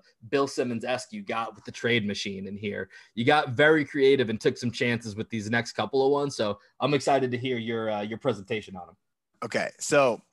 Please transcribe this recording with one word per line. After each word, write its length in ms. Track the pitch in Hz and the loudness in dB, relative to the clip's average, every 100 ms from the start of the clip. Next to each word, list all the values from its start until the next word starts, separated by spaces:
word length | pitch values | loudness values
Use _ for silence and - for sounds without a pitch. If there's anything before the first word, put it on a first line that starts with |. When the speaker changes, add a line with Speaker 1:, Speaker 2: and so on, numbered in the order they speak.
| - _ 110 | -12 _ -4
Speaker 1:
Bill 180 | 139 139 | 0 0
Simmons-esque 680 | - 123 113 120 123 - | 0 -2 -2 -2 -4 -4
you 100 | 107 | -12
got 340 | 98 113 113 104 | -6 -6 -6 -10
with 80 | |
the 80 | - | -16
trade 340 | - 120 117 101 | -4 0 2 0
machine 400 | 98 104 95 98 | -4 -6 -8 -10
in 100 | 101 | -8
here. 320 | 104 98 98 - - - | -6 -6 -8 -12 -14 -2
You 80 | |
got 260 | 120 147 147 | 4 4 2
very 340 | 117 151 160 | 4 6 6
creative 440 | 139 147 135 135 110 | 4 4 6 6 4
and 100 | 110 | 0
took 160 | 151 127 | 0 0
some 140 | 123 | -4
chances 460 | - 123 117 113 101 | -2 -2 -2 -4 -10
with 120 | 107 | -8
these 220 | 113 104 | -6 -2
next 220 | 117 117 | -2 -2
couple 340 | - 107 135 135 | -4 -2 2 4
of 60 | |
ones. 240 | 143 143 - | 2 0 -2
So 240 | 107 101 _ _ | -2 -2 _ _
I'm 160 | 131 | 0
excited 380 | 143 156 139 127 | 0 2 2 2
to 40 | 120 | -2
hear 220 | 131 123 | -4 -4
your, 320 | 113 113 110 | -4 -4 -2
uh, 120 | 104 | -4
your 160 | 107 110 | -4 -4
presentation 580 | 139 104 95 110 98 92 | -4 -4 -4 -8 -8 -14
on 140 | 85 | -16
'em. 60 | - _ _ _ _ | -20 _ _ _ _
Speaker 2:
Okay, 300 | 117 113 71 - | -6 -4 -4 -6
so 420 | - 147 135 107 - | 0 4 4 2 -8